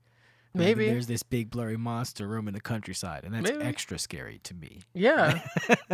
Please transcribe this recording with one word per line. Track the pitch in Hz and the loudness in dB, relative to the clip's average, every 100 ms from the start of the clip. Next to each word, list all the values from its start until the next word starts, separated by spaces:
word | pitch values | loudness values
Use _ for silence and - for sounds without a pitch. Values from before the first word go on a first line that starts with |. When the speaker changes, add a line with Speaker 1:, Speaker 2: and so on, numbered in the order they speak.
| _ _ _ _ _ 185 | _ _ _ _ _ 2
Speaker 1:
Maybe | 175 220 | 4 6
Speaker 2:
Maybe. | 214 | 4
Speaker 1:
there's | 123 120 | 2 0
this | 117 | -2
big | - 123 110 | 0 -2 -2
blurry | 120 113 110 | -4 -4 -2
monster | 117 117 120 - 101 | -2 -2 -4 -6 -4
roaming | 113 107 | -4 -4
the | 101 | -4
countryside, | - 113 104 92 95 73 | -4 -4 -4 -6 -6 -6
and | 80 | -6
that's | 113 180 | -2 0
Speaker 2:
Maybe. | 294 | 0
Speaker 1:
extra | 294 - - 87 | -2 -4 -6 -6
scary | - 73 57 52 | -6 -8 -10 -12
to | - | -14
me. | 90 - - - | -14 -14 -16 -10
Speaker 2:
Yeah. | 175 214 302 160 165 - - - - - | 2 4 6 6 4 0 -2 4 2 2